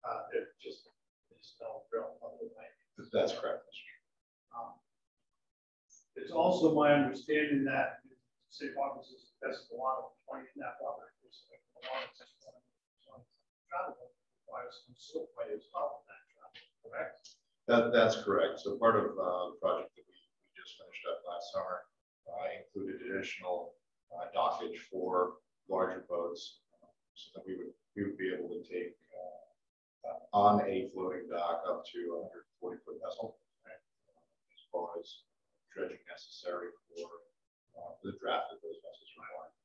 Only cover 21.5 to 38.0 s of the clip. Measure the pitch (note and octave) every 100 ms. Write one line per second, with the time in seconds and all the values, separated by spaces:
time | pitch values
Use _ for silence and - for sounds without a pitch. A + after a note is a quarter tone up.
21.5 | F#2+ F#2 F2+ - _ _ _ - - -
22.5 | - - G2+ F#2+ - - F#2+ - - F2+
23.5 | F2 - - _ _ _ G2 - - -
24.5 | - - E2+ - F#2 F#2 F2+ F2+ - _
25.5 | _ _ F#2+ F#2 F#2 - F2 E2+ F2 -
26.5 | - _ _ - _ _ - - - F#2+
27.5 | F2+ F2 - _ G2+ G2+ G2 F#2 F2+ F2
28.5 | F2 F2 F2+ F2 - _ F2+ F2+ - -
29.5 | _ _ _ _ _ - - - - G2+
30.5 | G#2 G2 F#2+ F#2 F#2 F#2 F2+ F2 F2 F2
31.5 | F2 F2 F2 - - - - - F2 -
32.5 | _ - - - - - - - - _
33.5 | _ - - _ _ _ _ _ _ _
34.5 | - - - - E2+ - - _ _ _
35.5 | _ _ - - - - - - - F2+
36.5 | F2+ F2 - _ F2 E2+ E2+ - _ _
37.5 | _ _ - - -